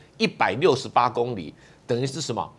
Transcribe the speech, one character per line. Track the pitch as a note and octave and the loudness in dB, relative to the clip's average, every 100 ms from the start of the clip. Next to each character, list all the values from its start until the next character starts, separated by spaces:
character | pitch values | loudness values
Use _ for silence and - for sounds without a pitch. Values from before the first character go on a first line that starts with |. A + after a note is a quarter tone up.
| - - | -20 -2
一 | A3+ | -2
百 | - A2 | 2 0
六 | G2+ E3 C3 | 4 4 2
十 | A2+ | 2
八 | - B2 | 2 2
公 | A#2 A#2+ A2+ | 2 -2 -4
里， | D2+ - - - - | -10 -14 -20 -20 -4
等 | A#2+ | -2
于 | C3 | -2
是 | C3+ | -6
什 | D3+ A2 | -6 -6
么？ | D#2+ | -6